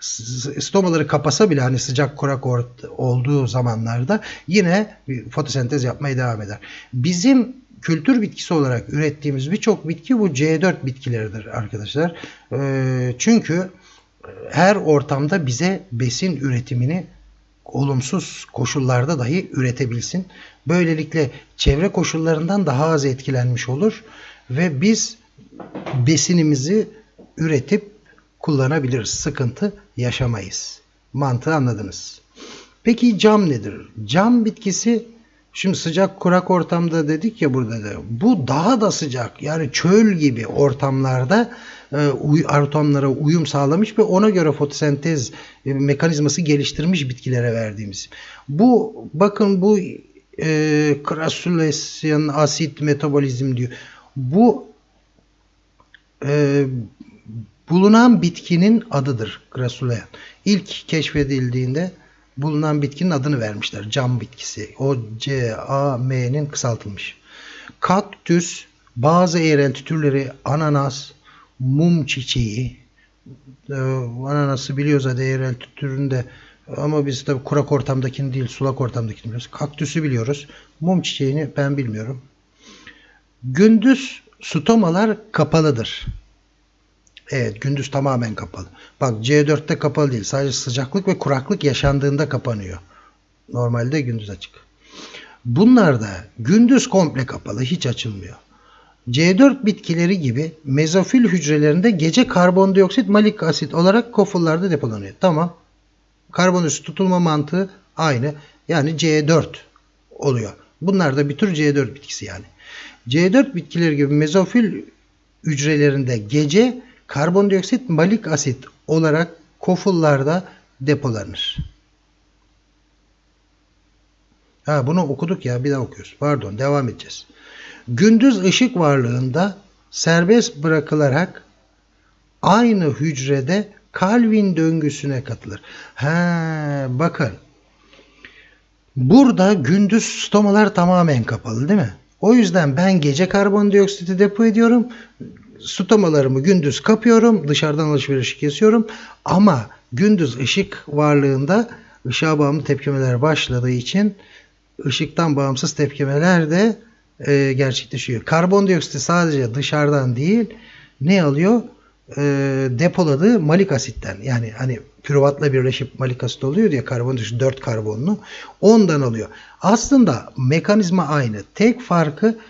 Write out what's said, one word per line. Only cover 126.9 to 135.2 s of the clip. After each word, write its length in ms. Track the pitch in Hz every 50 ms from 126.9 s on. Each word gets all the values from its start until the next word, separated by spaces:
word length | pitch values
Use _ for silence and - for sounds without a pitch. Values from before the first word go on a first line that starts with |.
| 92 - - - - - - _ _ _ - - - - - - - - - -
Gündüz 560 | 120 117 180 220 226 220 240 277 240 196 185
ışık 320 | 190 - - 254 240 254
varlığında 840 | 180 165 147 139 135 123 117 120 127 131 131 120 156 185 202 190 - - _ _ _ _ _
serbest 640 | - - - 165 165 170 175 175 226 240 208 - -
bırakılarak 880 | 143 143 160 160 156 147 - 156 151 147 135 127 151 180 190 - - - _ _ _ _ _ _ _ _ _ _ _ _ _ _ _ _ _ _ -
aynı 420 | - 151 185 226 240 233 220 196 170
hücrede 840 | 147 120 107 143 165 147 127 131 135 143 139 127 135 180 208 208 202 - _ _ _ - -
Calvin 560 | 185 190 220 247 233 220 214 214 202 190 175
döngüsüne 680 | 160 160 160 165 160 151 147 143 - 139 139 135 123